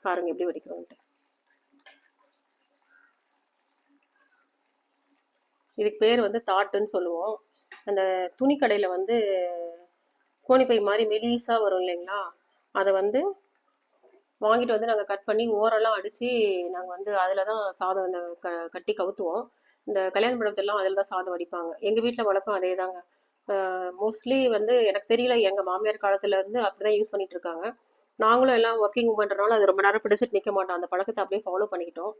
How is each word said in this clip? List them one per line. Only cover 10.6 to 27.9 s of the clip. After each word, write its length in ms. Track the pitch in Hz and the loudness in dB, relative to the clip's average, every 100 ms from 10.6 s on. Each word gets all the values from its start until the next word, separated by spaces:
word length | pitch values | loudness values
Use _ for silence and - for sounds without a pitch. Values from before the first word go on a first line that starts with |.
| 254 226 | 6 4
மாதிரி 220 | 202 214 220 | 4 2 2
மெலிசா 540 | 214 233 240 240 226 | 0 0 -2 0 2
வரும் 220 | 208 185 | 2 2
இல்லைங்களா, 380 | 185 175 175 202 185 - _ _ _ - | -2 -4 -6 -6 -8 -14 _ _ _ 0
அதை 180 | 196 | 2
வந்து 260 | 190 196 240 370 392 _ _ _ _ _ _ _ _ _ _ | 2 2 0 -2 -6 _ _ _ _ _ _ _ _ _ _
வாங்கிட்டு 300 | 214 233 240 | 2 2 2
வந்து 140 | 220 226 | 0 0
நாங்க 180 | 214 | -2
கட் 200 | 196 196 | -2 -6
பண்ணி 260 | - 214 233 | -2 0 0
ஓரெல்லாம் 440 | 214 220 220 220 208 | 2 2 2 2 0
அடிச்சு 340 | 196 - 240 247 208 185 175 | -4 -6 -4 0 0 0 -4
நாங்க 180 | 180 185 | -8 -10
வந்து 320 | 180 202 202 | -10 -4 0
அதுல 240 | 185 196 | 0 0
தான் 280 | 190 220 202 | -2 -2 -4
சாதம் 320 | 185 185 190 | -4 -4 -2
அந்த 160 | 185 180 175 170 | -2 -4 -8 -10
க-, 280 | 180 170 170 | -8 -8 -8
கட்டி 260 | 180 175 | -10 -6
கவுத்துவோம். 500 | 214 185 196 185 185 247 _ _ _ - | -4 -4 -4 -4 -4 -8 _ _ _ -4
இந்த 220 | 202 185 | -2 0
கல்யாண 260 | 185 226 247 | 0 0 0
மண்டபத்துல 200 | 214 202 | -2 -2
எல்லாம் 220 | 196 208 | -2 0
அதுல 180 | 190 196 | 0 0
தான் 80 | |
சாதம் 280 | 196 190 185 | -2 -4 -4
வடிப்பாங்க. 480 | 175 175 175 170 - | -6 -6 -8 -8 -4
எங்க 220 | 202 220 | -2 0
வீட்ல 220 | 233 240 | 0 -2
வழக்கம் 320 | 214 196 196 196 | 0 0 0 -2
அதே 200 | 185 185 | -2 -2
தாங்க. 220 | 185 185 - _ _ _ - | -4 -8 -18 _ _ _ -6
அஹ், 440 | 196 190 185 180 180 | -4 -2 -4 -6 -4
mostly 520 | 214 220 - 269 262 | -4 -4 -2 2 2
வந்து 360 | 214 214 247 220 | 2 4 4 4
எனக்கு 300 | 196 - 233 | 0 0 0
தெரியல, 260 | 247 240 | 2 4
எங்க 220 | 196 196 | 2 2
மாமியார் 340 | 185 185 214 220 | -2 -2 -2 0
காலத்துல 400 | - 196 202 196 | 0 0 2 0
இருந்து 240 | 196 233 | 0 -2
அப்படிதான் 340 | 214 - 214 208 | -2 -2 0 2
யூஸ் 160 | 214 | 0
பண்ணிட்டு 240 | 202 190 180 | -4 -6 -6
இருக்காங்க. 300 | 175 165 196 247 _ | -8 -6 -8 -10 _